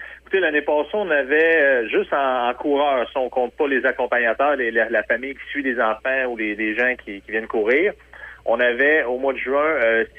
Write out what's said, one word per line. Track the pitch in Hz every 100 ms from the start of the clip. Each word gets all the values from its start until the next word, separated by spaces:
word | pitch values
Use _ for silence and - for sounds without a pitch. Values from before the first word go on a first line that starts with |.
| - -
Écoutez, | - 190
l'année | 170 147
passée, | 147 151 147
on | 214 196
avait, | 147 131 151 165 165
euh, | 139 131 110
juste | 165 202
en, | 151 135 127 120
en |
coureurs, | 123 156 143 147 131 113
si | 139
on | 127
compte | 131 123 -
pas | 147
les | 131
accompagnateurs, | 127 123 123 123 117 107 143 139
les, | 117
la, | 113 113
la | 113
famille | - 117 131
qui | 135 -
suit | 143
les | 135 120
enfants | 110 107 131 131 127
ou | 120
les, | 110
les | 104 110
gens | 107 123 123
qui, | - 101
qui | -
viennent | 107 110
courir, | 117 104 135 196 - - - - - -
on | 117
avait | 123 120 143 156
au | 117 127
mois | 135
de | 127
juin, | 127 139 156
euh, | 151 113 113 110